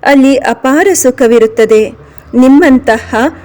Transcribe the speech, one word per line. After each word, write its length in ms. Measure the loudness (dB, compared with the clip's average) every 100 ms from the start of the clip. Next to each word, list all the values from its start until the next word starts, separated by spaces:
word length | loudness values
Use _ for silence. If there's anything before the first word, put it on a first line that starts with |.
| 0
ಅಲ್ಲಿ 300 | 2 2 0
ಅಪಾರ 520 | -2 -4 -2 0 0
ಸುಖವಿರುತ್ತದೆ. 960 | 0 -2 0 0 2 0 -2 0 0 -2 -8 -20 -20 -6
ನಿಮ್ಮಂತಹ 800 | 0 2 4 4 2 0 -4 -4 -4 -4 -6